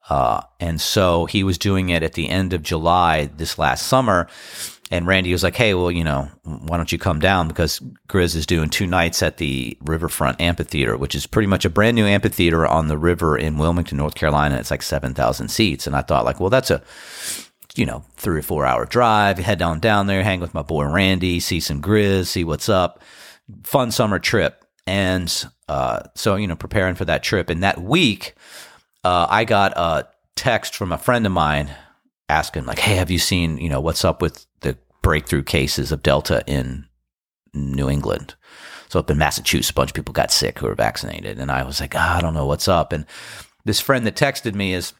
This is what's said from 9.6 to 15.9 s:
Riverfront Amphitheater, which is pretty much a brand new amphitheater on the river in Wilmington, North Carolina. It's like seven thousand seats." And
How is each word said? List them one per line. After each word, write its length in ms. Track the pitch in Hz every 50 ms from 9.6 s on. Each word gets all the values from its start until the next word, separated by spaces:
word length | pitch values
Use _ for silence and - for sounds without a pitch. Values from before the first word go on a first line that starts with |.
| 62 55 - _
Riverfront 600 | - 71 78 80 85 76 - - - 65 64 -
Amphitheater, 560 | 82 85 85 - 80 - - 76 65 55 53
which 180 | 62 69 71 -
is 120 | 71 69
pretty 200 | - - 123 107
much 160 | 98 98 92 -
a 60 | 98
brand 260 | 80 104 104 113 120
new 100 | 117 104
amphitheater 600 | 101 101 101 - 110 - - - 85 82 82 80
on 200 | - - 82 80
the 100 | 76 76
river 400 | 76 76 85 87 82 - 78 76
in 200 | 58 69 78 76
Wilmington, 420 | 73 76 85 85 87 82 - - 69
North 160 | 73 76 -
Carolina. 420 | - - 76 73 73 73 73 67
It's 140 | 64 57 -
like 100 | 76 69
seven 320 | - - - 69 67 65 64
thousand 360 | 65 65 58 64 - - -
seats." 360 | - - 113 98 71 65 -
And 80 | 73